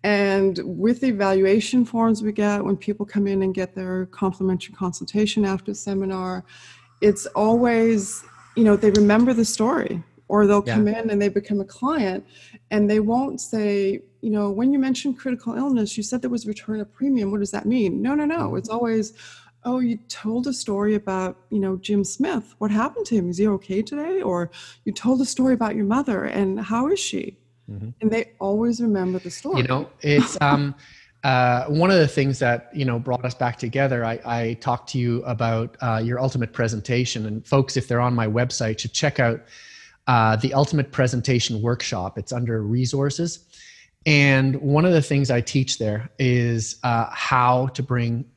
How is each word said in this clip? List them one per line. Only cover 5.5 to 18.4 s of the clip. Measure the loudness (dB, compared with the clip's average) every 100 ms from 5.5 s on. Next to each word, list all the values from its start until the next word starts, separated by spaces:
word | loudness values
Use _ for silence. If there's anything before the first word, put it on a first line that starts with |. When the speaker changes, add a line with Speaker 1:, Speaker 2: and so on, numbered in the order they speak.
| -2 -6
Speaker 1:
seminar, | -10 -6 -4 -4 -4 -6 -8 -12 -20 -20 -20 _ _
it's | 2 2 -4
always, | 0 2 4 4 4 4 2 -2 -12 -16 -20 -8 4
you |
know, | 6 6
they | 6
remember | 6 6 6 4
the | 4
story, | 0 0 0 0 -2 -6 -10 _ 0
or | 4 6
they'll | 4 2
Speaker 2:
Yeah. |
Speaker 1:
come | 2 2
in | 0 -2
and | 0
they | 0
become | 0 -2 -4
a |
client, | -4 -4 -2 0 -2 -4 -10 -20 -20 -20 _
and | 0 2
they | 2
won't | 2 0 -2 -6
say, | -6 -2 0 0 -2 -4 -10 _
you | -4
know, | -2 -2
"When | 0 0
you | 2
mentioned | 0 -2 -4 -4
critical | -6 -6 -6
illness, | -4 -2 0 -2 -4
you |
said | -6 -4
there | -4
was | -4 -6
return | -10 -8 -8
of | -8
premium. | _ 0 0 0
What | -2
does | -4
that | -4 -2
mean?" | 0 0 0
No, | -2
no, | 0
no. | 0 -2